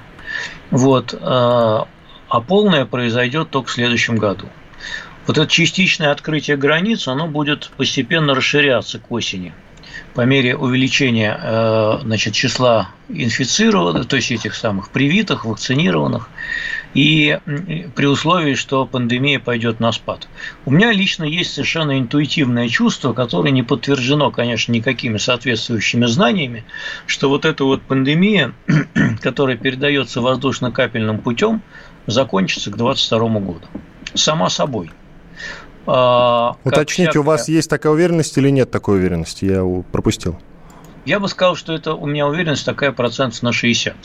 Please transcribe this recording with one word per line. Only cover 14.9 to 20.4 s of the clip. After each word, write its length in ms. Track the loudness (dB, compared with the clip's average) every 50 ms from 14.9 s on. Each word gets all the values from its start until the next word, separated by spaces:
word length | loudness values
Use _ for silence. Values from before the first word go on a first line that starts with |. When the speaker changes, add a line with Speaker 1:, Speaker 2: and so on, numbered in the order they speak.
Speaker 1:
привитых, 540 | -2 0 2 2 2 2 0 0 -2 -4 -4
вакцинированных, 840 | -4 -6 -4 -4 -2 0 2 2 2 2 0 0 0 -2 -4 -6 -10 -14 -12 -10 -8 -8 -6 -6 -6 -8 -8 -8 -2 0
и, 440 | 2 4 4 4 4 4 2 0 -2 -4
м, 440 | -6 -6 -6 -6 -6 -8 -8 -10 -8 -4
при 120 | 0 0
условии, 480 | 2 2 2 2 2 2 2 2 0 -2
что 320 | -2 -2 -2 -2 -2 -2
пандемия 520 | -2 -2 -2 -2 0 0 0 2 0 0 0
пойдет 400 | 0 -2 -2 -2 -2 -2 -2 0
на 100 | 0 -2
спад. 360 | -2 -2 -6 -8 -8 -8 -12 -18 -18 -16